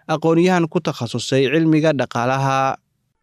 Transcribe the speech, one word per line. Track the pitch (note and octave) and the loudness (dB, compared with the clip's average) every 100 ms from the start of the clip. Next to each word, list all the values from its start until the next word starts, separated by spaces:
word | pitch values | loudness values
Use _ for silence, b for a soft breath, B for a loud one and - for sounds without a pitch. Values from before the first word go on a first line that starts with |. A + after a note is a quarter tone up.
| - | -6
aqoonyahan | D#3 D#3+ E3 F#3 F3+ D#3+ | -2 2 2 2 2 0
ku | F3+ | -2
takhasusay | D#3+ - A#2+ B2 - C3+ C3 | -4 -6 -6 -6 -2 0 2
cilmiga | D#3 D#3+ D#3 D#3+ | 2 2 2 2
dhaqaalaha. | C#3+ A#2+ B2 B2 C3+ C3+ C3+ C3+ - _ _ _ _ | 0 -2 -2 -2 0 0 0 -2 -4 _ _ _ _